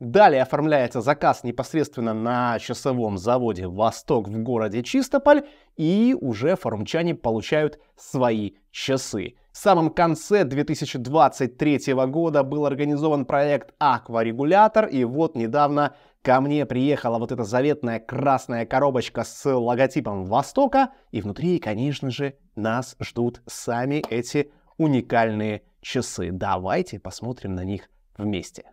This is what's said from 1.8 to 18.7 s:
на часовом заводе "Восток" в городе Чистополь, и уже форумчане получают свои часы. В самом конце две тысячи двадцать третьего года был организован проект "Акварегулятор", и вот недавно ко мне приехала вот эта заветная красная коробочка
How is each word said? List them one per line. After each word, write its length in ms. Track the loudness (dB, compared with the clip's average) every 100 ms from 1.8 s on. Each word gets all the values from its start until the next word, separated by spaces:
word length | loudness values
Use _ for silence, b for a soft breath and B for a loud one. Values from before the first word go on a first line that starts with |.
| -2 -2 -4
на 460 | -2 -2 0 0 -2
часовом 600 | -6 -4 -2 -2 -2 -2
заводе 500 | 0 0 0 -2 -6
"Восток" 580 | 0 0 -2 -2 -2 -2
в 100 | -6
городе 400 | -4 -2 -2 -4
Чистополь, 640 | -2 -2 0 2 6 4 2 B B -4
и 400 | 0 2 2 2
уже 360 | -2 -2 0 0
форумчане 580 | -2 -4 -4 -2 -2
получают 640 | -2 -2 -2 0 0 0 -4 b _
свои 580 | -8 0 2 2 -4 b b
часы. 640 | -8 -2 -2 -2 -6 -8 -12 _
В 60 | -2
самом 320 | 4 4 4
конце 520 | 2 0 0 0 2
две 220 | 2 0
тысячи 340 | -2 -4 -4 -6
двадцать 580 | 0 4 4 4 -4 0
третьего 500 | 0 2 0 0 0
года 360 | 0 0 2
был 240 | 0 -2 -2
организован 600 | -2 -2 0 0 0 0
проект 480 | 0 2 0 -4 _
"Акварегулятор", 1080 | 0 0 -2 -2 -2 0 2 6 6 4 2
и 180 | 0
вот 320 | 0 0 0 0
недавно 580 | 0 2 2 2 0 b b b
ко 180 | 2 2
мне 240 | 4 0 0
приехала 520 | 0 0 0 0 -2
вот 140 | -2
эта 100 | -4
заветная 560 | -2 0 2 0 -2 -4
красная 680 | -6 -2 0 0 -2 -6
коробочка 600 | -2